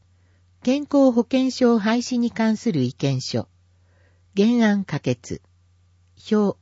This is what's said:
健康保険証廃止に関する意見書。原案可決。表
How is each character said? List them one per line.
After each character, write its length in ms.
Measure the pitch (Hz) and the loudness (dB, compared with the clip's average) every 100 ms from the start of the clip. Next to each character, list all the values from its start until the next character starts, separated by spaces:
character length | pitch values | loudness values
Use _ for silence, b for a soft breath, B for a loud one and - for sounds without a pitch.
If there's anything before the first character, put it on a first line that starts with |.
| _ _ _ _ _ _ | _ _ _ _ _ _
健 200 | - 277 | -2 -2
康 280 | 294 285 269 | 0 2 4
保 120 | 233 | 2
険 280 | 233 262 262 | 0 0 -2
証 260 | 240 247 233 | 0 2 2
廃 220 | 202 240 | 2 -2
止 160 | 233 240 | -2 -4
に 120 | 240 | -2
関 260 | - 220 214 | -2 -2 -2
す 140 | 233 | -2
る 140 | 165 | -2
意 100 | 123 | -2
見 260 | - 139 131 | -2 -4 -4
書。 280 | - 120 - _ _ _ _ _ _ _ _ 196 | -4 -6 -6 _ _ _ _ _ _ _ _ 0
原 280 | 208 240 | 2 4
案 200 | 220 202 | 2 0
可 160 | 190 147 | -2 -6
決。 420 | - 123 - 85 _ _ _ _ _ _ _ _ - | -4 -4 -6 -14 _ _ _ _ _ _ _ _ -2
表 260 | 214 202 - | 0 0 -2